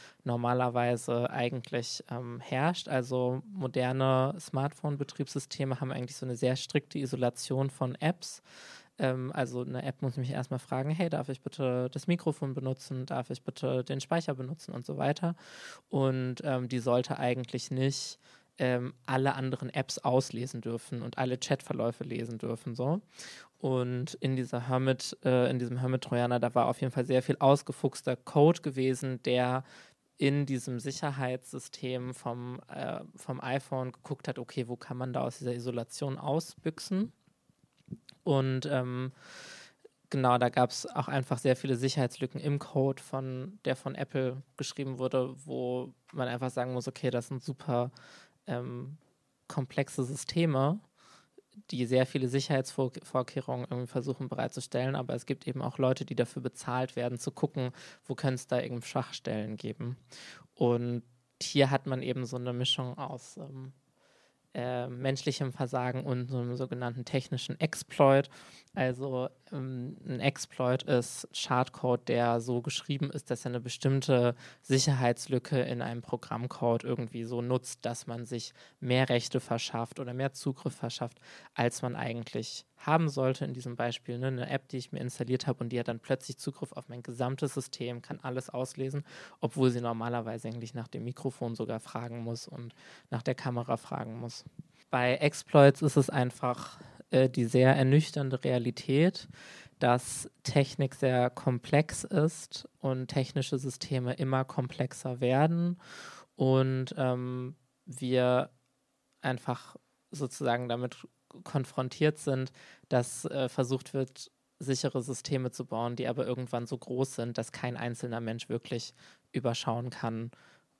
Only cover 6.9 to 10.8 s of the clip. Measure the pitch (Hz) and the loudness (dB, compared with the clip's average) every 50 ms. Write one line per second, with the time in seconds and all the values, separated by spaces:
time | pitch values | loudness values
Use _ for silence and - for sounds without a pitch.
6.9 | - - 139 127 - 123 127 120 - - - - 131 135 135 135 - - 131 127 | -6 -4 -4 -2 0 2 2 2 0 0 -4 -2 0 0 0 0 0 -2 -2 -2
7.9 | 123 - - 156 180 - - - - - _ - - - - - - - - _ | -2 0 0 0 0 0 -4 -14 -14 -14 _ -20 -20 -20 -20 -18 -20 -20 -20 _
8.9 | _ - 196 131 127 131 127 131 - 147 131 120 123 123 127 135 131 127 139 135 | _ 0 0 0 2 0 -2 -2 -2 -2 -2 -2 -2 -4 -4 -4 -4 -4 -4 -6
9.9 | 131 - 143 131 127 139 127 127 131 127 135 - 135 127 - - 131 127 | -4 -2 -2 -2 -2 -2 -2 -2 -2 -4 -2 -2 -4 -4 -4 -2 -2 -2